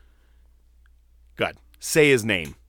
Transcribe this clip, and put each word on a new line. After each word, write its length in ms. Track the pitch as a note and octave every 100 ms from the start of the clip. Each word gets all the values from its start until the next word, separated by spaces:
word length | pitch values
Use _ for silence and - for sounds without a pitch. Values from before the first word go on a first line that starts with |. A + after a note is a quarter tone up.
| _ _ _ _ _ _ _ _ _ _ _ _ _ -
go 80 |
ahead, 120 | F2 - _ _
say 320 | - D#3+ D3
his 140 | C3
name. 320 | A2 F#2+ D2+ -